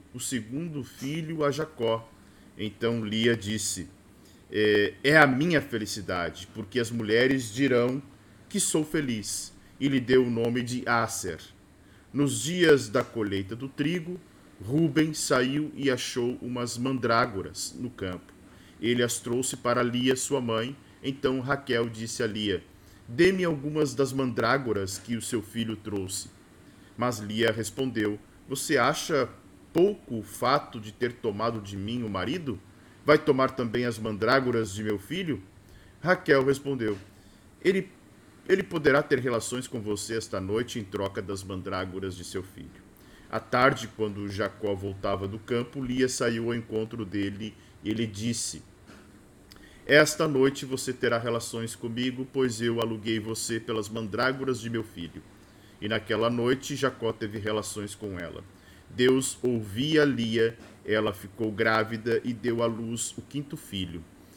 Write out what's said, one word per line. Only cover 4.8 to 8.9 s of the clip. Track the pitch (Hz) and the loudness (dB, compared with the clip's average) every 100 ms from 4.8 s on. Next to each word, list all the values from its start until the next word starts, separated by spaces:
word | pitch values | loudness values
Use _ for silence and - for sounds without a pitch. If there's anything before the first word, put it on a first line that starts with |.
| 104 - | 4 2
é | 131 156 | 4 8
a | 143 | 8
minha | 127 170 156 | 6 2 2
felicidade, | 143 113 104 110 95 90 85 78 - | 0 -4 -4 -6 -4 -2 -2 -6 -12
porque | 107 98 120 | -12 -4 -2
as | 110 | -2
mulheres | 117 107 110 131 135 113 | -2 2 4 6 2 -2
dirão | 107 139 123 123 131 - - - - - | 0 2 4 2 0 -8 -18 -20 -20 -8
que | 202 | -2
sou | - 160 | 0 0
feliz." | 151 | 0